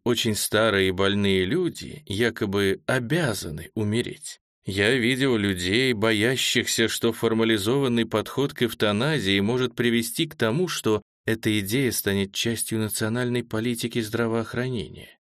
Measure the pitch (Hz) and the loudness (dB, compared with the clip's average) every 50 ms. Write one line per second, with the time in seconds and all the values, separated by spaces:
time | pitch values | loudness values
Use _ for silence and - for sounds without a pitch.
0 | - 120 120 110 - 113 107 98 - - - 104 113 113 98 98 95 95 92 90 | -2 0 0 0 0 0 0 -2 -2 0 2 2 4 4 4 4 4 2 2 2
1 | 98 98 101 104 101 98 95 92 92 92 127 185 180 165 - - - - - - | 2 2 2 2 2 2 2 2 2 2 0 0 0 -2 -4 -8 -12 -12 -14 -14
2 | - - 101 98 120 117 113 - 110 98 95 101 101 98 95 - - - 123 131 | -10 -6 -2 0 0 0 0 -2 -2 -2 0 2 2 0 0 -2 -2 -2 -2 -2
3 | 120 113 151 175 170 127 104 - - 87 76 - - - - 120 107 104 107 120 | 0 0 0 0 0 0 -2 -4 -6 -8 -8 -10 -12 -8 -4 -2 -2 0 0 0
4 | 117 - - - - - - - _ _ _ _ _ - 95 101 101 107 135 131 | -2 -4 -8 -12 -14 -16 -16 -18 _ _ _ _ _ -4 0 2 2 4 4 4
5 | 110 120 135 127 139 135 120 110 101 101 95 90 90 90 101 120 135 131 123 101 | 2 2 2 2 2 2 2 2 2 0 0 0 0 0 2 2 2 2 2 2
6 | 107 113 113 104 107 123 135 120 - - - 123 104 - - - 113 107 - - | 2 2 2 4 2 2 2 0 0 0 0 0 0 0 0 0 0 0 0 0
7 | - 117 113 - - 113 110 110 113 113 110 107 95 110 131 143 139 127 117 117 | 0 0 0 0 0 0 2 2 2 2 2 2 2 0 0 2 2 2 2 0
8 | 113 113 110 107 104 - - - 139 139 - - 123 113 - - 110 104 104 104 | 0 0 0 -2 -2 -2 -2 -2 -2 -2 0 -2 -2 -2 0 0 0 2 2 2
9 | 123 156 160 135 98 98 98 98 98 107 123 127 127 117 - - 120 120 117 117 | 0 0 0 0 2 2 2 2 2 2 2 0 0 -2 0 0 0 2 2 2
10 | 113 113 - - 165 151 - - 120 110 110 160 185 160 - - - 113 107 104 | 0 -2 -2 -4 -4 -4 -2 -2 0 0 2 0 0 -2 -2 -2 0 0 0 0
11 | - _ _ _ _ - 113 113 - 113 107 107 98 95 110 135 139 117 - - | -2 _ _ _ _ -4 -2 0 0 0 0 0 0 0 0 0 0 0 0 -2
12 | - 101 98 98 98 98 98 - - 117 117 110 - - 113 110 110 104 - - | -2 0 0 0 0 -2 -4 -4 -2 -2 -2 -2 -4 -4 -2 -2 -2 -2 -2 -2
13 | 113 110 113 123 127 123 120 123 117 - - 110 110 123 120 117 - 117 - 120 | -2 -2 -2 -2 -2 -2 -2 -2 -4 -4 -4 -2 -2 -2 -2 -4 -4 -4 -4 -4
14 | 110 104 113 113 117 113 113 117 110 - - 117 123 131 127 110 80 - - - | -4 -2 -2 -2 0 0 0 -2 -4 -4 -4 -4 -4 -4 -4 -6 -6 -8 -12 -16
15 | - - - _ _ _ | -18 -18 -20 _ _ _